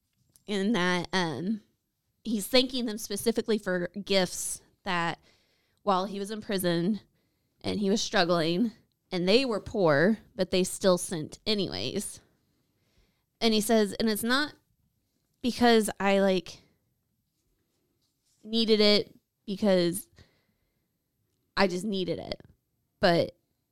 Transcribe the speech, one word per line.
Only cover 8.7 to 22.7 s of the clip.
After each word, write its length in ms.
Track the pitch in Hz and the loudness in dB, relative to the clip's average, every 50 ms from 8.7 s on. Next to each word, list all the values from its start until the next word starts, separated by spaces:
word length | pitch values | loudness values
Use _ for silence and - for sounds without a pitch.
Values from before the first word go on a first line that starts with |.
| - _ _ _ _ _ _ _ | -4 _ _ _ _ _ _ _
and 160 | 190 180 175 185 | -6 -2 2 4
they 160 | 208 262 277 | 4 4 2
were 160 | 247 220 190 | 0 -4 -6
poor, 580 | - - - 208 185 160 143 139 165 202 220 - - _ _ | -6 -6 -2 0 2 4 4 4 4 2 2 0 -4 _ _
but 160 | - 185 - | -6 -4 -2
they 120 | - 185 185 | 0 0 0
still 340 | - - - - 190 180 175 | -2 -2 0 2 2 2 2
sent 420 | - - 196 156 151 - - - - | 0 -4 -8 -8 -8 -10 -12 -10 -6
anyways. 760 | - 214 208 185 - 78 90 101 127 - - - - - - _ _ _ _ _ _ _ _ _ _ _ _ _ _ _ _ _ _ _ _ _ _ _ - | -4 -2 -2 -2 -4 -4 -6 -6 -6 -6 -6 -8 -10 -12 -18 _ _ _ _ _ _ _ _ _ _ _ _ _ _ _ _ _ _ _ _ _ _ _ 0
And 120 | - 226 220 | 2 2 4
he 80 | 214 | 2
says, 320 | 208 233 233 220 214 190 - - | 2 4 4 2 2 2 -2 -2
"And 80 | 226 220 | -2 -2
it's 140 | 214 208 226 | -2 -2 -2
not 300 | 233 254 277 302 294 - _ _ _ _ _ _ _ _ _ _ _ _ _ _ _ _ _ | 0 0 0 0 -2 -8 _ _ _ _ _ _ _ _ _ _ _ _ _ _ _ _ _
because 480 | - 247 220 - 240 240 233 226 214 214 - - | -6 -4 0 2 4 6 6 6 4 0 -2 -2
I, 200 | 190 202 196 196 | 0 2 2 4
like, 420 | 196 196 185 180 175 - - - _ _ _ _ _ _ _ _ _ _ _ _ _ _ _ _ _ _ _ _ _ _ _ _ _ _ _ _ _ _ _ _ _ _ _ _ - | 4 2 2 0 -2 -6 -12 -20 _ _ _ _ _ _ _ _ _ _ _ _ _ _ _ _ _ _ _ _ _ _ _ _ _ _ _ _ _ _ _ _ _ _ _ _ -10
needed 360 | 214 220 226 226 208 220 208 | -4 -2 0 2 4 4 4
it, 340 | 214 208 208 202 - - - _ _ _ _ _ _ | 6 6 4 4 2 -2 -10 _ _ _ _ _ _
because 640 | - 196 196 214 202 190 180 175 175 175 208 - _ _ - - _ _ _ _ _ _ _ _ _ _ _ _ _ _ _ _ _ _ _ _ _ _ _ _ _ - - | -10 -6 -2 2 4 4 4 4 2 0 -4 -8 _ _ -20 -20 _ _ _ _ _ _ _ _ _ _ _ _ _ _ _ _ _ _ _ _ _ _ _ _ _ -2 0
I 100 | 196 190 | 0 0
just 160 | 175 180 175 | 0 -2 -6
needed 340 | 220 196 190 185 - 110 92 | -4 -4 -4 -4 -4 -6 -6
it, 200 | - - - - _ _ _ _ _ _ | -8 -10 -12 -14 _ _ _ _ _ _